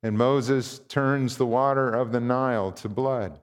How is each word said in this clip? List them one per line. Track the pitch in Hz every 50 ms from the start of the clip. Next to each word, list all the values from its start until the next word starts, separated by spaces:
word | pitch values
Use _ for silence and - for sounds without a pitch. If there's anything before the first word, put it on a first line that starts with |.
And | - 113 104 107
Moses | 120 127 139 139 117 117 139 131 123 - - - - _
turns | - 143 139 135 139 139 131 123 131 -
the | 131
water | 120 113 123 135 139 135 135 135 127
of | 110 120 127 113
the | 117 123
Nile | 117 120 123 127 131 131 123 110 98 95 92
to | - - 110
blood. | 104 110 131 135 131 123 104 90 76 -